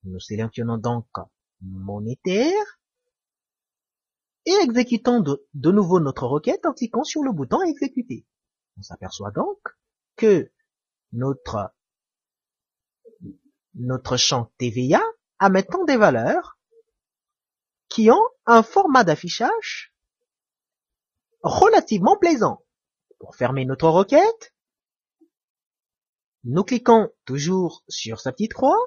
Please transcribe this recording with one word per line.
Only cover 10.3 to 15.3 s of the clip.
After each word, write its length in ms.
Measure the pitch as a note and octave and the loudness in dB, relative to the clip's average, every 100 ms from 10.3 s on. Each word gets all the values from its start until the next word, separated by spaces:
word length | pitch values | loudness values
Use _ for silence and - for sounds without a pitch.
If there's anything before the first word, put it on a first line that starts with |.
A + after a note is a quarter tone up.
| F#3 - _ _ _ _ _ _ | 2 0 _ _ _ _ _ _
notre, 640 | A#2 C3 C3 - A2+ F#2+ _ _ _ _ _ _ _ _ _ _ _ _ _ A#4 _ - - _ _ _ | -8 -6 -6 -8 -8 -8 _ _ _ _ _ _ _ _ _ _ _ _ _ -20 _ -20 -20 _ _ _
notre 420 | - B2 B2+ - B2 | -12 -6 -6 -6 -2
champ 360 | - C3+ A#2 _ | -2 -2 -6 _
T 120 | B2 | -6
V 240 | A2+ B2+ | -4 0
A 100 | F#3+ A4+ A4+ _ | 0 0 -8 _